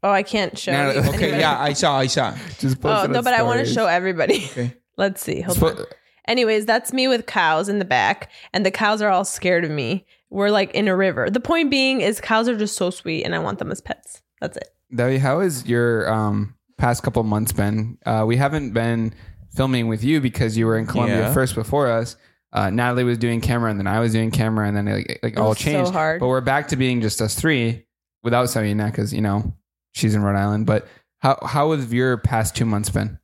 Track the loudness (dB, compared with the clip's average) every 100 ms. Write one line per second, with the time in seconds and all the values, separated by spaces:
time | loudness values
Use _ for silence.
0 | 2 2 0 -2 -2 -4 -2 0 2 2
1 | 0 2 0 2 2 2 -2 0 2 2
2 | 0 0 -2 -4 -12 -4 -2 0 0 2
3 | 2 0 2 2 2 0 0 0 2 2
4 | 0 0 2 2 0 -6 -6 -6 _ -4
5 | -4 -2 -6 -6 -2 2 2 0 -12 -16
6 | _ _ -4 0 2 2 2 0 0 -2
7 | 2 0 0 0 2 2 0 -2 0 2
8 | 2 0 -8 -20 -8 -2 -2 0 0 2
9 | 2 2 0 -4 0 2 0 -2 -2 -4
10 | _ _ _ -2 2 2 0 0 0 2
11 | 0 0 -2 -2 0 0 2 2 2 2
12 | 0 -2 -2 0 0 -2 -4 -2 -4 -4
13 | -6 -4 -4 -4 -4 -6 -8 -8 -8 -10
14 | -10 -20 _ _ -10 -10 -14 _ _ -2
15 | 0 2 2 2 0 -2 0 2 4 2
16 | 2 0 0 0 -4 -8 _ -2 0 0
17 | 0 0 0 0 0 0 0 0 -4 -6
18 | -2 0 2 2 0 -2 -2 -2 0 0
19 | -2 -6 -20 -20 -14 -2 0 0 0 0
20 | 2 2 0 0 0 2 2 2 0 0
21 | 0 2 2 2 2 -2 -2 0 2 0
22 | -2 -10 _ _ _ -2 0 0 0 2
23 | 0 0 0 0 0 0 0 0 0 0
24 | 2 2 0 0 0 2 0 0 0 -2
25 | -4 -6 -4 0 0 2 0 0 0 0
26 | 0 0 0 0 0 -2 0 0 0 2
27 | 0 0 -4 0 0 2 0 -2 _ _
28 | _ _ 0 0 2 0 0 0 0 -2
29 | -2 -2 0 0 -2 -8 _ _ _ -2
30 | 2 2 2 2 0 0 2 0 -2 -20
31 | _ _ 0 0 -2 0 2 0 0 0
32 | 2 2 0 0 -2 0 0 0 -2 -2
33 | -4 -8